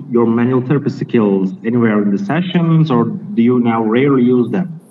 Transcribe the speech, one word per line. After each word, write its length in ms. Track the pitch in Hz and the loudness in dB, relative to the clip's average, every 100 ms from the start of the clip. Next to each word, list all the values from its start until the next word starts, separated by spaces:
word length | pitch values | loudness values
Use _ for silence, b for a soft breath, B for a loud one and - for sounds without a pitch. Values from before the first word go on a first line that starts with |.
| - | -4
your 160 | 120 117 | 0 0
manual 340 | 117 120 131 | 0 0 0
therapy 300 | 127 147 - | 0 -2 -2
skills 640 | - - 117 104 98 95 92 | -6 -2 0 2 2 -2 -4
anywhere 380 | 117 120 113 107 | -2 0 2 2
in 80 | 101 | 0
the 40 | 98 | -2
sessions, 720 | - 151 180 175 165 160 156 | -2 -4 -2 -2 2 2 2
or 140 | 120 113 | 2 0
do 360 | 101 - 107 | -4 -6 0
you 180 | 117 123 | 2 2
now 220 | 117 113 | 0 0
rarely 400 | 110 117 143 135 | 0 0 2 2
use 280 | 120 123 110 | 2 2 0
them? 300 | 98 87 - - | -2 -6 -10 -20